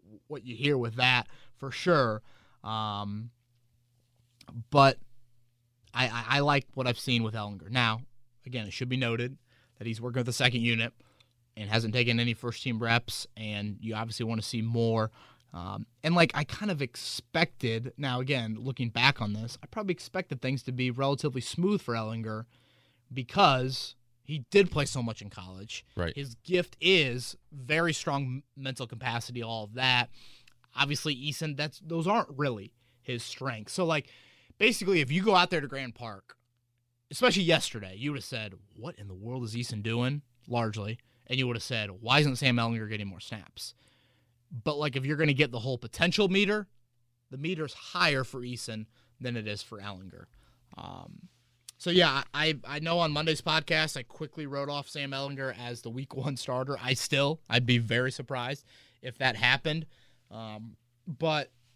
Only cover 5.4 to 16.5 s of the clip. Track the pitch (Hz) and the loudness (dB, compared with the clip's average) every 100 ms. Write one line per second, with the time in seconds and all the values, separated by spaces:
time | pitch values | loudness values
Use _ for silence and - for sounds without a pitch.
5.4 | _ _ _ _ _ 120 127 117 110 139 | _ _ _ _ _ 0 0 0 2 4
6.4 | 143 143 - - 123 117 - 120 110 110 | 4 2 0 -4 -2 -2 2 2 2 -2
7.4 | 104 98 95 123 117 113 - - - _ | -6 -8 -2 2 2 0 -6 -18 -20 _
8.4 | - 123 107 - 127 127 123 117 123 139 | -10 -8 -6 -6 -2 0 0 0 -2 -6
9.4 | _ _ _ - 113 113 123 123 120 117 | _ _ _ -12 -8 -6 -4 -2 -2 4
10.4 | 127 120 117 113 113 - - _ _ _ | 4 4 2 2 0 -6 -20 _ _ _
11.4 | _ - 101 113 113 123 120 117 120 110 | _ -12 0 2 2 2 4 4 2 0
12.4 | 120 113 135 113 117 117 - - - - | -4 -6 -4 -2 4 2 2 -8 -10 -10
13.4 | 107 104 104 98 110 110 113 110 113 113 | -6 -4 -4 -6 -6 -4 -4 -4 -2 -2
14.4 | - 117 113 117 117 113 110 - - _ | -2 -2 0 2 4 4 0 -4 -20 _
15.4 | _ 85 90 101 110 _ 156 175 165 - | _ -10 -8 -8 -10 _ 2 6 6 4
16.4 | 151 | -4